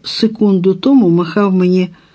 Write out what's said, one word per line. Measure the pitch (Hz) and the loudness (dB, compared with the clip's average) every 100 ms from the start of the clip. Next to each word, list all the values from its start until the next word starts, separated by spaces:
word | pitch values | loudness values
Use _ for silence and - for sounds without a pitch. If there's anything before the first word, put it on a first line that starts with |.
секунду | - - 220 220 214 190 180 | -14 -4 -4 0 0 2 0
тому | 190 269 277 190 | 0 2 2 2
махав | 170 170 208 202 | 0 -2 -2 0
мені | 185 180 185 180 - _ | 0 0 0 -2 -8 _